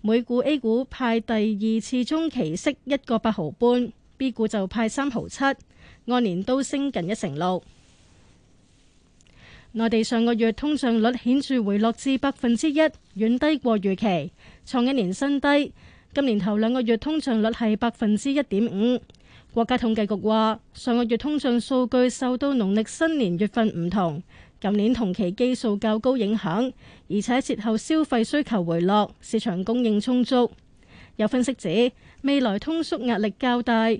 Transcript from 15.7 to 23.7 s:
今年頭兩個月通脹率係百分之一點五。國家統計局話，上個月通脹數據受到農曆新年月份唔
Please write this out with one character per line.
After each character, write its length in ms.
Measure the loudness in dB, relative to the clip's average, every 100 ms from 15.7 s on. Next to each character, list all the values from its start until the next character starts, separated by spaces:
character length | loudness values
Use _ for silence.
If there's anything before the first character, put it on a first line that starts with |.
| -8 -20 -20 _
今 120 | -2 2
年 120 | 2
頭 200 | 0 0
兩 160 | 2
個 80 | 0
月 160 | 0 0
通 200 | 0 -2
脹 220 | 0 0
率 80 | 0
係 300 | 0 0 0
百 120 | -2
分 280 | 0 0 0
之 140 | 0
一 120 | -2
點 220 | 0 0 0
五。 360 | 0 0 0 -4 -20 -20 -20 -6
國 100 | -4
家 140 | 0 0
統 180 | 0 0
計 100 | -2
局 100 | -2 0
話， 320 | 2 2 -2 -10
上 240 | -10 -2 0
個 60 | 0
月 120 | -2
通 220 | -2 -2
脹 180 | 0 0
數 300 | 0 0 2
據 220 | 2 2
受 260 | 0 -4 -2
到 140 | 0
農 200 | 0 2
曆 120 | 0 -2
新 300 | -2 0 2
年 200 | 0 0
月 100 | -2
份 200 | 0
唔 200 | 0